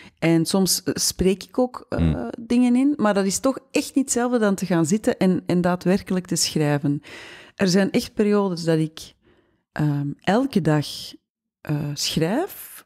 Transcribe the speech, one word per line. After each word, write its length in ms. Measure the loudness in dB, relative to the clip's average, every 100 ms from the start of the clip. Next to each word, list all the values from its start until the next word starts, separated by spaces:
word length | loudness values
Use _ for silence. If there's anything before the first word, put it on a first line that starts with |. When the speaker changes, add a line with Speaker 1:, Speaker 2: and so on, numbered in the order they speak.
| -20 _
Speaker 1:
En 260 | 2 2 2
soms, 360 | 2 2 0
eh, 120 | -4
spreek 480 | -4 -4 0 0 0
ik 160 | -4 -2
ook, 280 | -2 -4 -6
eh, 100 | 0
Speaker 2:
Hmm. 320 | 0 0 -6 -8
Speaker 1:
dingen 360 | 0 2 4 4
in, 160 | 2 2
maar 180 | 2
dat 100 | 2
is 140 | 0 0
toch 200 | -2 -2 -4
echt 240 | -4 -2
niet 100 | -2
hetzelfde 340 | 0 0 0 2
dan 160 | 2
te 120 | 0 0
gaan 200 | 2 2
zitten 300 | 2 0 2
en, 240 | 2 2 0
en 140 | 0
daadwerkelijk 640 | 0 0 0 0 0 -4 -2
te 100 | -2
schrijven. 640 | -2 0 0 0 0 -2 -6 -18 -20 -20 -14
Er 140 | -2 2
zijn 220 | 2 2
echt 240 | 0 -2
periodes 500 | 0 2 2 0 -2
dat 140 | 0 0
ik, 360 | 0 -6 -20 _ _ _ _ _ _
ehm, 360 | -4 -2 -2 -4 -4
elke 400 | 0 0 0 0
dag, 260 | 0 0 -2 -10 -16 -20 _ _ _ _
eh, 300 | -8 -6 -6
schrijf. 800 | -6 -4 0 0 0 -4 -8 -20 -20